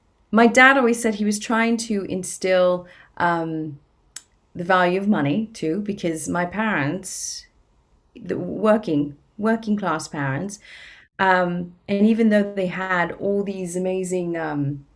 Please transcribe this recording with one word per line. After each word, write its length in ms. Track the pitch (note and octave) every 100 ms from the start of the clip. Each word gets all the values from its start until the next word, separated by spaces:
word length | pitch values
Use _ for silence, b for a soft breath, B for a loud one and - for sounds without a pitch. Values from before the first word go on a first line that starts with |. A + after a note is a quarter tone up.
| _ _ -
my 160 | G#3+ A#3
dad 300 | B3+ B3+ C#4
always 220 | A#3+ A#3
said 160 | A3 G#3
he 100 | G#3
was 120 | G#3
trying 400 | - A3+ A3+ A#3 -
to 140 | G3+ F#3
instill, 840 | F#3+ F#3 - F#3 F#3 F3+ F3+ F3 B B -
um, 600 | F3 E3+ E3 D#3+ D#3 C#3 _ _ _ - _ _ _ F3
the 80 |
value 360 | F3+ F#3 F3+ F#3
of 80 | G3+
money 420 | F3+ C#3+ G3 A3+
too, 280 | - D#3 F3+
because 460 | G#3 G3+ F3 D#3+ D3
my 160 | F3 F3
parents, 1000 | F#3+ A3 F3 C#3 F#3 - - - - - _ _ _ _ _ _ -
the 220 | F3+ -
working, 800 | F3+ - G#3+ A3 F#3 D3 C#3+ - _ -
working 400 | G#3+ A3+ G#3+ G3+
class 300 | F#3 D#3+ -
parents, 520 | D#3 C#3 C#3 G3 - B B B B B -
um, 560 | F#3+ F#3 F3 F3 F3 - -
and 200 | G3+ G#3+
even 220 | A3+ A3+
though 240 | G#3 G3+ G3+
they 120 | F3+
had 440 | F#3 F#3 F3+ E3+
all 300 | - G3+ G3+
these 320 | G3 F#3+ F3+ F3+
amazing, 640 | F#3 F#3+ F#3 F#3 F3 E3+
um, 480 | D#3 D3 C#3 C#3 -